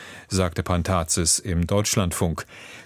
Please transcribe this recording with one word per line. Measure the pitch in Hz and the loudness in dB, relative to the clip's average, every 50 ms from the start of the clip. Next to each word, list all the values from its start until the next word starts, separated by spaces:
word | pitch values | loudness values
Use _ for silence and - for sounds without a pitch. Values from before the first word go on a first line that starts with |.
| - - - - - - | -14 -16 -18 -18 -10 -2
sagte | 104 95 92 85 - - - | 0 0 0 0 0 -4 -2
Pantatzis | - 92 87 82 - 95 87 80 - - 92 85 82 - - | 0 0 0 2 2 2 0 2 0 0 0 2 2 2 0
im | - 104 87 85 87 | 0 0 0 0 2
Deutschlandfunk. | - 101 101 107 - - 113 95 87 - - 98 85 80 - - - - - - - - - - | 2 2 2 2 2 2 2 2 2 0 0 0 0 0 -2 -6 -10 -14 -18 -18 -18 -18 -20 -10